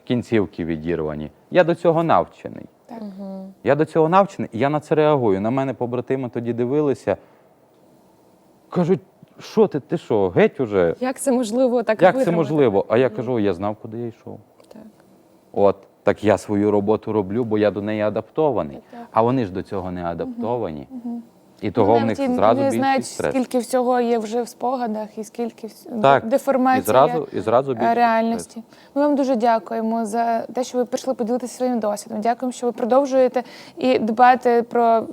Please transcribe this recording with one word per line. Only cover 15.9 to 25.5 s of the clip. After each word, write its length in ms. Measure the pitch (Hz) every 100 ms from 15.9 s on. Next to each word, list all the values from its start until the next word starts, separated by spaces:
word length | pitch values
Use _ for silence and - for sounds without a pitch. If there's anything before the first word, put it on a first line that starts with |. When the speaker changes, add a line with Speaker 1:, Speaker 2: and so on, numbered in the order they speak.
| _
Speaker 1:
так 200 | 104 92
я 140 | 104 95
свою 340 | - 104 104
роботу 420 | 104 101 107 -
роблю, 300 | 107 95 110
бо 140 | 117 107
я 140 | 104
до 100 | 98
неї 200 | 104 107
адаптований. 760 | 107 107 - - 156 107 76 - -
Speaker 2:
Так, 80 | -
так. 80 | -
Speaker 1:
А 100 | 110
вони 240 | 117 131 101
ж 60 |
до 100 | 92
цього 300 | - 101 90
не 140 | 90 85
адаптовані. 840 | 82 262 233 226 123 95 76 -
Speaker 2:
Мгм. 320 | 262 233 233 - _ _ _
Speaker 1:
І 100 | 107
того 220 | 117 101
Speaker 2:
Ну, 60 | 113
Speaker 1:
в 20 | 113
них 140 | 104
Speaker 2:
навіть 120 | 269
і 40 | 156
Speaker 1:
зразу 260 | 104 262
Speaker 2:
не 40 | 277
Speaker 1:
більший 140 | 233
Speaker 2:
знають, 260 | 269 262 -
Speaker 1:
стрес. 260 | - 76
Speaker 2:
скільки 260 | 262 240 254
всього 400 | 226 254 247 247
є 160 | 233 233
вже 240 | 214 240
в 60 | 233
спогадах 680 | - 247 262 240 214 214 220
і 60 |
скільки 440 | 214 - 233